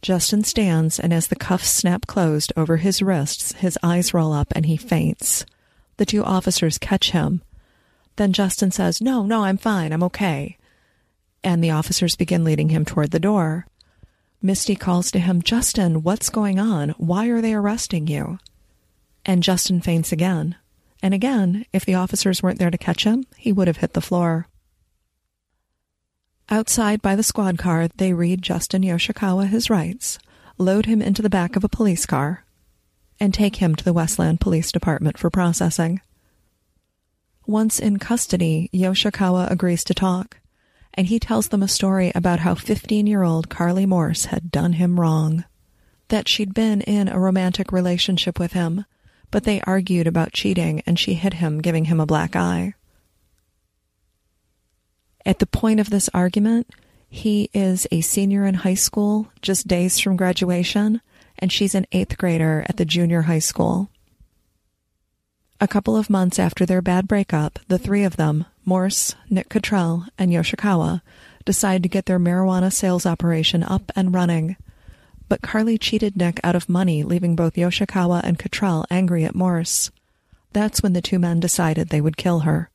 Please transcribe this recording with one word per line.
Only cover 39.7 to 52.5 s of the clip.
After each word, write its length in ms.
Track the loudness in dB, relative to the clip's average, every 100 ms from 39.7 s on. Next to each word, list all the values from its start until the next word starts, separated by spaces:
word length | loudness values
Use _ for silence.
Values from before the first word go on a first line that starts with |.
| 0 -2
to 80 |
talk, 460 | 0 0 0 -4 -14 _ _ _ _ -14
and 140 | -2 0
he 120 | 0
tells 280 | 0 0 0
them 160 | 0
a 40 | 0
story 440 | 0 2 2 2
about 260 | 2 0 2
how 140 | 0
fifteen-year-old 960 | -2 -2 -4 0 0 2 2 2 0 -2
Carly 360 | -2 0 2 2
Morse 400 | 2 0 -2 -2
had 260 | -4 -2
done 220 | -2 0
him 260 | 2 2 2
wrong, 460 | 2 2 0 -2 -4 _ _ _ _ _ _
that 180 | -2 0
she'd 260 | -2 0
been 280 | 0 0 0
in 260 | 0 0 2
a 120 | 2
romantic 520 | 2 2 0 -2 -2
relationship 640 | 0 0 0 0 0 -2 -2
with 160 | -4
him, 320 | -2 -2 -4 -8 _ _ _ _
but 140 | -4 0
they 160 | -2
argued 460 | 0 0 2 0 2
about 260 | 0 -2
cheating 500 | -2 -2 0 0 -2 0
and 140 | 0
she 140 | 0
hit 220 | 0 -2 -2
him, 260 | -2 -2
giving 240 | -2 0 2
him 160 | 0
a 40 | 2
black 300 | 0 0 -2
eye. 380 | 0